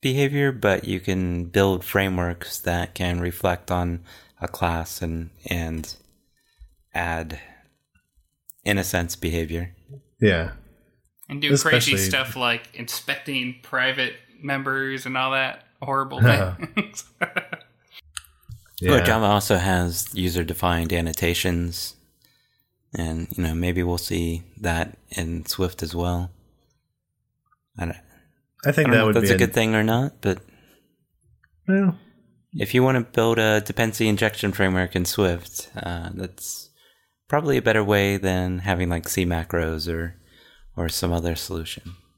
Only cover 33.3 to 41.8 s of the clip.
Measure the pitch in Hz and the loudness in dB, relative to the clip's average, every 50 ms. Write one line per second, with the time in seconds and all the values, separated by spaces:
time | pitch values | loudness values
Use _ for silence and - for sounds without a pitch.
33.3 | 113 113 110 110 107 107 104 - - - 117 113 107 - 113 110 107 98 - 107 | 4 4 4 4 4 4 2 0 -2 0 0 0 2 0 2 2 4 4 2 0
34.3 | - - - 101 92 - 101 95 92 92 92 90 - 92 90 87 - - 104 92 | 0 0 -2 -2 0 2 2 2 4 2 0 0 0 -2 -2 -2 0 2 2 2
35.3 | 85 85 90 - - - - - - - - 87 87 85 85 - 90 90 95 87 | 2 -2 -6 -10 -12 -12 -12 -12 -12 -10 -8 -8 -8 -8 -8 -10 -10 -10 -10 -10
36.3 | - - - - - - - - _ _ _ _ _ _ _ _ _ _ _ _ | -12 -14 -12 -12 -12 -12 -14 -18 _ _ _ _ _ _ _ _ _ _ _ _
37.3 | - 147 156 151 139 127 - 117 110 110 107 101 104 101 98 101 101 98 95 95 | -2 0 2 2 0 2 4 4 4 4 4 4 4 4 4 4 2 2 0 0
38.3 | 92 92 92 90 90 90 90 101 95 87 90 87 87 85 82 - - - 92 87 | 2 2 0 0 -2 -4 -2 -2 0 0 0 0 -2 -2 -4 -4 -2 0 0 2
39.3 | 85 82 82 - - 85 82 80 80 80 78 85 82 82 82 85 87 - _ _ | 0 -2 -2 -2 -2 -2 -2 -2 -2 -4 -4 -4 -4 -4 -4 -6 -8 -12 _ _
40.3 | _ _ _ _ _ _ - - - - 85 82 - - - 87 85 85 82 85 | _ _ _ _ _ _ -20 -18 -8 -6 -4 -4 -4 -2 -2 0 0 0 0 -2
41.3 | 82 78 - - 95 82 82 - - - | -4 -4 -6 -8 -8 -8 -8 -8 -12 -14